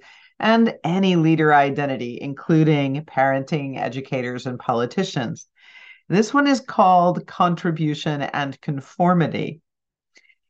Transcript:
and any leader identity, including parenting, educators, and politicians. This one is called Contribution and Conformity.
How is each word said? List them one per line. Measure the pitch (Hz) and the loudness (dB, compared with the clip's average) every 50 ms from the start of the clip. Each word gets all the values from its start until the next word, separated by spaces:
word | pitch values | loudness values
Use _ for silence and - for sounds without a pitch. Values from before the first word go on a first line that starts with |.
| - - - - _ _ _ - | -14 -20 -20 -20 _ _ _ -4
and | - 214 226 233 226 226 - - - | 0 2 2 4 2 0 -2 -4 -6
any | 160 175 190 196 190 180 | -4 -2 0 2 2 2
leader | 170 156 160 160 156 156 151 147 | 2 2 2 4 6 6 8 8
identity, | 143 139 143 135 147 143 139 135 113 120 120 120 - | 8 6 4 2 -2 -4 -4 -4 -6 -6 -8 -10 -10
including | - 139 135 - - - 165 156 156 156 156 143 139 135 135 143 156 | -10 -10 -10 -6 -2 0 2 4 4 4 4 2 0 -2 -4 -6 -8
parenting, | - - 135 135 135 135 135 135 - 170 147 139 135 131 | -6 -2 0 0 2 0 -2 -4 -4 -6 -6 -6 -6 -8
educators, | - 98 120 117 135 135 - 139 127 123 123 123 127 - | -6 -6 -6 -6 -8 -8 -6 -6 -6 -6 -6 -8 -8 -8
and | 131 120 107 | -10 -10 -10
politicians. | - - 120 117 120 120 - - 185 - - 143 120 113 113 - - _ _ _ _ - - - - - - _ _ - | -10 -8 -6 -4 -4 -4 -4 -6 -6 -4 -4 -6 -6 -8 -10 -12 -16 _ _ _ _ -20 -20 -20 -20 -20 -20 _ _ -2
This | 156 202 226 - - | 0 0 0 0 0
one | 285 285 | 0 2
is | 285 - - | 2 0 -2
called | - - - - 208 185 180 180 175 180 170 170 - | -4 -4 0 2 4 4 6 4 4 2 0 -2 -6
Contribution | - - - 185 175 175 165 - 180 156 160 160 151 151 151 - 160 147 143 | -8 -2 0 0 0 0 -2 -4 -4 -4 -2 -2 -4 -4 -4 -6 -6 -6 -6
and | 139 - - 143 143 139 127 - | -6 -6 -6 -6 -6 -8 -10 -12
Conformity. | - - 143 135 - - - - 180 175 185 175 156 113 107 104 104 - 156 - _ _ _ _ _ _ _ _ _ _ _ _ _ _ _ _ _ | -8 -8 -8 -8 -8 -10 -4 0 0 2 2 2 0 0 -2 -6 -8 -8 -10 -14 _ _ _ _ _ _ _ _ _ _ _ _ _ _ _ _ _